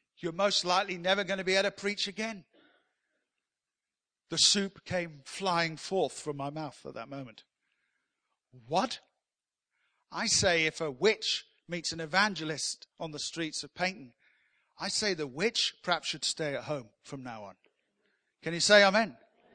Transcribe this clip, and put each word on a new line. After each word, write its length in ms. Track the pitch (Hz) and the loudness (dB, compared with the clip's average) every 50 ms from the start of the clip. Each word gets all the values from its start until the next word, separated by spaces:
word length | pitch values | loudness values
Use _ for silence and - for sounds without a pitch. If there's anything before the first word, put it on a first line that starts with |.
| _ _ _ | _ _ _
you're 160 | - 175 165 165 | -8 -8 -6 0
most 320 | 175 196 202 - - - | 2 2 2 2 2 2
likely 320 | 175 180 190 208 202 202 | 2 2 2 2 0 -4
never 260 | 175 170 185 196 202 196 | -2 2 2 2 2 2
gonna 200 | 170 196 190 180 | -2 -2 -2 0
be 120 | 185 190 | 2 4
able 140 | 196 196 196 | 4 4 2
to 20 | |
preach 360 | - - 196 202 208 - - | 0 -2 -4 -4 -2 -2 -4
again." 380 | 202 180 208 220 226 214 190 - _ _ _ _ _ _ _ _ _ _ _ _ _ _ _ _ _ _ _ _ _ _ _ _ _ _ _ _ _ _ _ _ _ _ _ _ - | -6 -4 -4 -4 -6 -6 -8 -14 _ _ _ _ _ _ _ _ _ _ _ _ _ _ _ _ _ _ _ _ _ _ _ _ _ _ _ _ _ _ _ _ _ _ _ _ -4
The 80 | 165 | 2
soup 460 | - - - - 208 196 196 - - - | 4 4 6 4 4 0 -2 -6 -12 -10
came 380 | - 185 180 170 165 151 143 - | -4 -4 -4 -4 -6 -10 -16 -16
flying 540 | - - - 196 190 170 170 165 160 160 | -14 -8 -4 0 0 2 2 2 0 -2
forth 420 | - - - 190 190 156 127 - - | -8 -6 -2 0 0 0 0 -2 -6
from 160 | - 156 143 | -8 -8 -6
my 140 | 143 139 143 | -6 -6 -6
mouth 360 | 147 156 156 135 - - - | -6 -8 -8 -10 -10 -12 -14
at 100 | 139 123 | -12 -12
that 120 | 113 117 | -12 -12
moment. 380 | 135 135 139 131 113 107 - - _ _ _ _ _ _ _ _ _ _ _ _ _ _ _ _ _ _ _ _ _ | -12 -12 -14 -14 -14 -18 -20 -20 _ _ _ _ _ _ _ _ _ _ _ _ _ _ _ _ _ _ _ _ _
What? 480 | - 127 113 120 156 185 247 240 - - _ _ _ _ _ _ _ _ _ _ _ _ _ _ _ _ _ _ _ _ _ - | -20 -18 -6 -2 0 0 0 0 -4 -8 _ _ _ _ _ _ _ _ _ _ _ _ _ _ _ _ _ _ _ _ _ -10
I 160 | - 170 226 | -6 -4 -2
say 380 | 214 - - 208 185 170 165 160 | 0 2 4 4 4 4 4 2
if 160 | 156 - - | 0 0 -2
a 100 | 165 151 | -4 -6
witch 540 | 131 123 170 220 214 220 - - - - - _ _ _ _ | -2 2 2 2 2 2 0 -4 -4 -4 -6 _ _ _ _
meets 260 | - 175 175 156 - 170 | -10 -8 -6 -6 -6 -6
an 80 | 165 | -6
evangelist 840 | 160 151 165 190 208 214 185 151 156 156 156 135 - - - - - _ _ - | -4 0 4 4 4 4 2 -2 -4 -4 -4 -4 -4 -6 -6 -8 -14 _ _ -10
on 120 | 170 160 | -10 -8
the 80 | 147 143 | -8 -8
streets 440 | - - - 160 165 156 - - 147 | -8 -8 -6 -6 -6 -4 -6 -8 -10
of 100 | 139 - | -8 -4
Paignton, 400 | - 180 185 190 - 135 120 _ _ _ _ _ _ _ _ _ _ _ _ _ | -2 -2 -2 -2 -6 -14 -18 _ _ _ _ _ _ _ _ _ _ _ _ _
I 120 | - 165 202 | -8 -6 -4
say 240 | - - 214 208 185 | -2 0 0 0 0
the 140 | 156 151 | -2 -4
witch 480 | 131 120 147 196 233 - - - - - _ | -6 -2 -2 -2 0 0 0 -2 -2 -4 _
perhaps 280 | - 180 175 156 - - | -2 0 0 0 0 -4
should 160 | - 151 - | -6 -4 -4
stay 300 | - - - 160 147 139 | -4 -4 -2 -4 -4 -4
at 100 | 120 117 | -4 -4
home 240 | 139 151 139 113 104 _ _ - | -4 -6 -6 -6 -12 _ _ -16
from 200 | - 147 135 127 | -14 -12 -12 -10
now 220 | 123 113 110 104 | -10 -12 -12 -14
on. 100 | 95 92 _ _ _ _ _ _ _ _ _ _ _ _ _ _ _ _ _ - | -14 -18 _ _ _ _ _ _ _ _ _ _ _ _ _ _ _ _ _ -6
Can 100 | 160 170 | -4 -2
you 60 | 170 | 2
say 240 | - - 208 208 202 | 6 8 10 10 10
amen? 340 | 190 190 220 226 170 120 - _ _ _ _ _ _ | 8 6 4 2 0 -4 -14 _ _ _ _ _ _